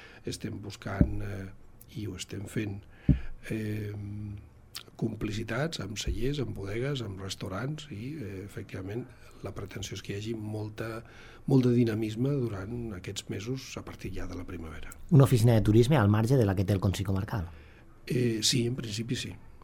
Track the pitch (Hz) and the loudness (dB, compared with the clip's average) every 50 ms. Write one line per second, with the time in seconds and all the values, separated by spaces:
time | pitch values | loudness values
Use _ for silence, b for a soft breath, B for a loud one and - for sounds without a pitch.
0 | B B B B B - - - - 110 98 98 101 101 - - - - 98 98 | B B B B B -10 -8 -6 -8 -8 -8 -8 -10 -12 -12 -10 -10 -8 4 4
1 | 98 101 104 104 104 104 98 95 95 104 - - - - - - - - - 117 | 4 4 4 -2 -4 -4 -6 -8 -10 -12 -14 -16 -18 -20 -20 -20 -20 -14 -10 -8
2 | 104 98 92 92 - - - 95 104 - - 131 110 101 98 101 - B B B | -8 -8 -8 -10 -10 -10 -10 -10 -10 -6 -6 -4 -4 -4 -6 -10 -12 B B B
3 | B B B B B B B - - - 110 110 110 107 104 107 104 104 104 104 | B B B B B B B -8 -8 -6 -6 -4 -4 -4 -4 -4 -6 -6 -8 -8
4 | 101 101 104 107 107 104 104 104 - - - - - - - - - - - - | -10 -10 -10 -10 -10 -10 -12 -14 -16 -20 -20 -20 -20 -18 -16 -16 -16 -16 -8 -6
5 | - 110 104 107 113 107 104 107 110 110 113 123 147 165 - - 110 98 107 101 | -4 -4 -4 -4 -6 -4 -4 -6 -4 -4 -2 -2 -2 -4 -4 -6 -8 -8 -8 -6
6 | - - - - 120 135 147 147 120 104 98 95 98 101 104 117 127 139 147 131 | -4 -4 -2 0 0 -2 -2 -2 -4 -6 -6 -8 -6 -6 -4 -4 -2 -4 -4 -4
7 | 117 101 95 92 98 95 - - 135 101 92 95 123 139 156 147 - - - 101 | -6 -8 -8 -8 -8 -10 -8 -8 -8 -8 -6 -6 -6 -6 -6 -8 -10 -12 -12 -10
8 | 117 135 156 156 113 95 98 92 98 104 - 117 101 - - 98 92 95 104 120 | -8 -8 -8 -8 -10 -10 -10 -10 -10 -10 -12 -12 -12 -10 -10 -10 -8 -6 -6 -6
9 | 131 B B B B B B B - 98 95 - 98 98 - 107 101 - 104 101 | -8 B B B B B B B -12 -10 -8 -8 -10 -10 -10 -10 -10 -8 -10 -10
10 | - - 101 101 107 113 117 110 107 107 107 107 107 107 104 - 113 113 113 113 | -10 -8 -8 -6 -6 -6 -6 -6 -6 -6 -6 -6 -6 -8 -8 -8 -8 -8 -8 -10
11 | - B B B B B B B B - 139 131 123 123 120 123 120 113 110 110 | -12 B B B B B B B B 6 6 8 8 8 6 6 6 4 2 0
12 | 113 107 110 110 127 139 147 139 120 110 101 95 95 101 120 123 117 113 104 87 | -2 -2 -2 0 0 0 0 0 -2 -2 -4 -6 -6 -6 -6 -6 -6 -6 -8 -8
13 | 87 - 98 - - - 110 98 101 117 135 131 - - - 110 87 - 92 - | -10 -8 -10 -10 -8 -8 -8 -6 -4 -6 -6 -6 -8 -10 -12 -10 -10 -10 -12 -10
14 | - - - 90 87 90 90 90 90 - 90 82 80 80 78 - - - - - | -8 -8 -6 -4 -6 -6 -6 -8 -8 -8 -10 -10 -10 -10 -10 -10 -12 -12 -12 -14
15 | - - 175 135 139 - 135 113 107 120 117 110 101 110 104 117 123 120 165 135 | 0 6 8 10 10 10 8 6 8 8 8 8 6 8 8 8 8 8 6 6
16 | 101 101 104 110 113 113 139 135 110 101 95 95 95 92 104 95 95 101 87 - | 6 6 6 6 6 6 6 6 6 4 4 2 2 2 2 2 4 2 2 0
17 | 98 98 95 95 101 - - 110 82 85 B B B B B B B B - - | 0 0 0 -2 -2 -2 -4 -4 -4 -6 B B B B B B B B -20 -18
18 | - - 165 127 123 120 113 107 107 - - 123 117 120 127 131 120 110 104 110 | -8 -4 -2 0 0 0 0 2 2 2 2 2 2 0 -2 -4 -6 -6 -6 -6
19 | 110 117 131 - - - 92 - - - - - | -4 -4 -4 -4 -4 -8 -10 -12 -16 -18 -20 -20